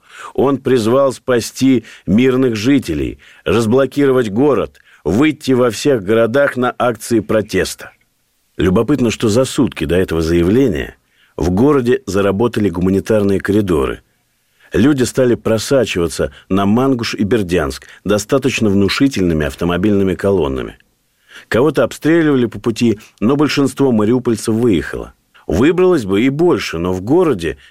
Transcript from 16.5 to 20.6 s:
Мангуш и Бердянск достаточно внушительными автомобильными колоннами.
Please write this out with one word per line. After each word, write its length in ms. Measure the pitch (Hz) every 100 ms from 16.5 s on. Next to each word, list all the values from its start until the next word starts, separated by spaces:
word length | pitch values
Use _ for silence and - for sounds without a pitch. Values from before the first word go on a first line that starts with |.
| 95 98
Мангуш 480 | 113 135 123 113
и 100 | -
Бердянск 600 | 98 117 90 87 71 67 - -
достаточно 680 | 92 104 104 139 127 - 110
внушительными 760 | 98 98 - 139 107 90 78 73
автомобильными 720 | - 87 90 104 101 95 85
колоннами. 600 | 98 98 71 65